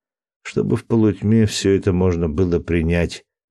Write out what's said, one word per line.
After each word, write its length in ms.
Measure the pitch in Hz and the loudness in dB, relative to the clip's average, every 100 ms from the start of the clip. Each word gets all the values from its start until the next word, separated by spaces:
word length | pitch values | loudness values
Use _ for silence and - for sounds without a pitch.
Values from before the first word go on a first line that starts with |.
| _ _ _ _ | _ _ _ _
чтобы 340 | - - 101 113 | -10 -4 -2 -2
в 80 | - | 0
полутьме 600 | 117 110 95 104 113 107 | 2 2 0 2 2 2
все 260 | - 98 | 0 0
это 200 | 98 104 | 2 2
можно 380 | 90 92 85 85 | 0 0 0 -2
было 300 | 73 90 85 | 0 0 0
принять 680 | - 85 80 85 82 - _ _ _ | -2 -2 0 0 -2 -6 _ _ _